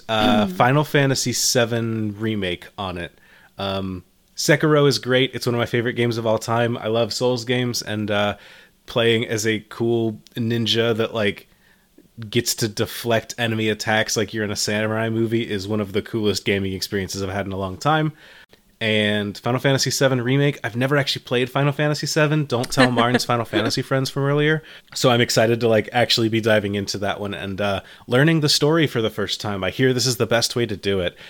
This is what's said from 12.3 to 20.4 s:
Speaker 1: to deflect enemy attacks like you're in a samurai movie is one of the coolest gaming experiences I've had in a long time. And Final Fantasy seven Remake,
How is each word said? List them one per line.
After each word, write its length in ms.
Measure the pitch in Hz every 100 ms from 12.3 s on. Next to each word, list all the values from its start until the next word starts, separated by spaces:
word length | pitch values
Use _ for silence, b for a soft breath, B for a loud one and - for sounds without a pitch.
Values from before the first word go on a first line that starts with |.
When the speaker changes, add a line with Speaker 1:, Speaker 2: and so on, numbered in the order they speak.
| 117 - -
Speaker 1:
to 120 | 110
deflect 640 | 101 107 - 117 113 - -
enemy 300 | 117 110 110
attacks 460 | 104 113 110 110 117
like 180 | 104
you're 100 | 110
in 80 | 104
a 40 | 101
samurai 540 | - 104 110 110 113
movie 400 | 113 113 117 113
is 180 | 101 98
one 120 | 107
of 120 | 98
the 80 | 98
coolest 440 | - 113 104 95 110
gaming 280 | 101 98
experiences 480 | 95 - 101 90 98
I've 60 | 95
had 160 | 101 95
in 60 |
a 60 | 95
long 200 | 95 92
time. 360 | 143 156 156 - B B B B _ _
And 580 | 110 107 104 104 101 -
Final 220 | 120 127
Fantasy 320 | 139 135 135
seven 280 | - 135 127
Remake, 380 | 120 139